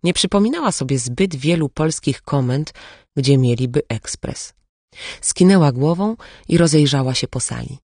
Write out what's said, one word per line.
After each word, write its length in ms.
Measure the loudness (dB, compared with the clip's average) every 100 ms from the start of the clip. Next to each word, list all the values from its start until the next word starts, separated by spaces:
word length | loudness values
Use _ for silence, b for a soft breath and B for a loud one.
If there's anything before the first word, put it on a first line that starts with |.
Nie 100 | -2
przypominała 600 | -2 0 0 0 0 -4
sobie 260 | -4 -2 -2
zbyt 380 | -4 -2 -2 0
wielu 320 | 0 0 -2
polskich 540 | -2 -4 -2 -4 -4
komend, 500 | -2 -2 0 -2 -6 B B B B -4
gdzie 220 | 2 4
mieliby 440 | 4 0 0 -2 -4
ekspres. 680 | -8 -8 -10 -10 -10 -14 _ _ _ _ B B B
Skinęła 520 | -8 4 6 6 4
głową 440 | 2 -2 0 -4 -6 B B B
i 100 | 2
rozejrzała 560 | 4 4 4 2 -2
się 140 | -4 -6
po 120 | -6
sali. 380 | -6 -8 -10 -14